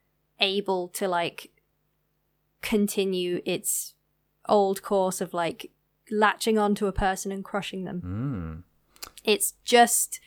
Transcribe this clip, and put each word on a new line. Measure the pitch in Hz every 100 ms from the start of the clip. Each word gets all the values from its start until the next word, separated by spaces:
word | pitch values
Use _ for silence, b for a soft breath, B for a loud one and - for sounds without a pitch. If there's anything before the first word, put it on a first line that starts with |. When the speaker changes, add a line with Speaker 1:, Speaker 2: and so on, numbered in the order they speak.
| _ _ _ _
Speaker 1:
able | 196 196 196 185 180
to, | - 196
like, | 175 170 - - _ _ _ _ _ _ _ _ _ _ _
continue | - 214 202 - 190 185 180 175 -
its | 175 - - - - _ _ _ _ -
old | 214 196 190
course | - 202 185 -
of, | 175
like, | 175 165 - - _ _ _ _
latching | 208 214 - 226 220
onto | 208 202 202
a |
person | 190 196 190 196
and | 196
crushing | 196 202 - 190
them. | 175 180 90 98 139 107 80 80 -
Speaker 2:
Mm. | _ _ _ - -
Speaker 1:
It's | - 208 - -
just | - 240 233 - - -